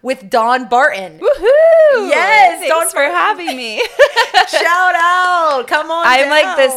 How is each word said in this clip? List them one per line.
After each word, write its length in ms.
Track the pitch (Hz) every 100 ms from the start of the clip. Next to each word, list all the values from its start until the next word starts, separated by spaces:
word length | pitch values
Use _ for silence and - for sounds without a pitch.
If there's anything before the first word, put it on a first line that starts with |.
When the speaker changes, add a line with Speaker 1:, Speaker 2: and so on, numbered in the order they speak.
Speaker 1:
with 260 | 247 262 190
Don 400 | 240 226 254 240
Barton. 520 | 240 294 190 185 156
Speaker 2:
Woohoo! 880 | 403 539 392 571 659 659 622 508 381
Speaker 1:
Yes, 500 | 294 370 427 370 339
Speaker 2:
Thanks 80 | 339
Speaker 1:
Don 180 | 320 339
Speaker 2:
for 60 | 294
Speaker 1:
Barton. 180 | 285
Speaker 2:
having 420 | 349 359 392 339 262
me. 220 | 240 -
Speaker 1:
<laughs> 680 | 466 - 554 466 466 392 370
Shout 460 | 320 330 349 370 339
out. 680 | 339 359 359 359 320 269 247
Come 220 | 302 320
on 140 | 330 330
Speaker 2:
I'm 220 | 254 285
like 280 | 302 381 330
the 120 | 262